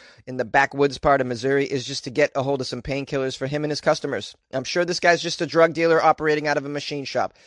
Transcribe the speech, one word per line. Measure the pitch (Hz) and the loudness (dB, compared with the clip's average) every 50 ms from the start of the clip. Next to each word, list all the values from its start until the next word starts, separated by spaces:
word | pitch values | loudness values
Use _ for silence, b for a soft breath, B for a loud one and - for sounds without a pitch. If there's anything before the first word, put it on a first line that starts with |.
| B B B B B | B B B B B
in | - 127 127 | -8 -6 -6
the | 120 | -4
backwoods | 104 - 139 139 - - 139 139 143 127 | 0 2 2 2 2 2 2 2 2 2
part | - - 151 139 135 | 0 2 2 4 4
of | 131 | 2
Missouri | 127 123 110 120 135 139 139 139 | 0 -4 -2 0 0 2 2 0
is | - - 131 113 | 0 -2 -4 -4
just | 127 139 - - | -6 -8 -10 -10
to | 135 | -4
get | 113 147 147 - - | 0 2 2 2 2
a | 135 131 | -2 -2
hold | 139 143 131 127 | -2 -2 -4 -4
of | - | -6
some | 131 123 | -8 -8
painkillers | - 147 135 139 139 - 151 139 131 131 127 | -6 -6 -6 -6 -4 -4 -4 -2 -2 -2 -4
for | - 135 135 | -6 -6 -4
him | 143 147 151 | -4 -2 -2
and | 151 | -2
his | 147 139 - | -4 -2 0
customers. | 160 156 - - 147 127 98 - - - _ _ _ | 0 0 0 -2 -4 -4 -6 -6 -8 -14 _ _ _
I'm | - 131 131 | -8 -8 -6
sure | - - 175 175 | -4 -2 -2 -2
this | 165 175 - | -2 -2 0
guy's | - 175 175 160 - | 2 2 2 2 0
just | 170 - - 175 | -4 -4 -4 -4
a | |
drug | 139 147 165 165 170 147 | 0 4 4 4 4 4
dealer | 156 165 165 160 160 - | 2 2 4 4 6 6
operating | 160 151 - 156 156 151 151 147 147 | 4 4 4 2 0 0 0 0 0
out | 147 | 0
of | 147 139 | -2 -2
a | 143 | -4
machine | 147 143 - - 151 143 135 | -6 -8 -6 -6 -6 -8 -6
shop, | - - 123 101 92 b b b | -4 -2 -2 -2 -2 b b b